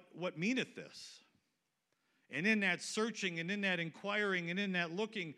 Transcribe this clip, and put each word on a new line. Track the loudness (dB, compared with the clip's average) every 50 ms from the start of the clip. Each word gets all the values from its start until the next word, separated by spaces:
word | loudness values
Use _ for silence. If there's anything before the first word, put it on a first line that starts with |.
| -4 -14 -8
what | -4 -4 -4 -2 0
meaneth | 2 2 2 2 0 -2 -4
this?" | -12 -12 -12 -12 -16 -16 -16 -18 -20 -20 _ _ _ _ _ _ _ _ _ _ _ _ _ _ _ _ _ _ _ _ -8
And | -4 2 4
in | 6 6 6
that | 6 2 2 0
searching | -2 -4 0 0 0 0 0 0 -2 -2 0 0
and | -2 -2
in | 0 0
that | 2 2 2 2
inquiring | 0 -2 -4 -6 -4 -2 0 2 2 2 2 0 0 0
and | 0 0
in | 0 0
that | 2 0 0 0
looking, | -2 -2 -4 -2 -4 -6 -6 -6 -8